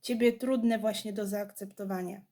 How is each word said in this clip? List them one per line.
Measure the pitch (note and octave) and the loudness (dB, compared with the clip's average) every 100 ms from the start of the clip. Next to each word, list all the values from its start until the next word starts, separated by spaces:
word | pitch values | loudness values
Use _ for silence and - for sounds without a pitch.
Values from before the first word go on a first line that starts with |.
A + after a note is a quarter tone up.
ciebie | - A#3+ A#3+ | -2 4 4
trudne | A#3 B3+ C4 A3+ A3+ | 4 0 2 4 2
właśnie | G#3 G#3 A3 | 2 -2 -4
do | G3 G3+ | -4 -4
zaakceptowania. | G3+ G3+ - G3 - G3+ F#3+ F3+ G3 - | -4 -6 -8 -12 -8 -4 -4 -4 -8 -14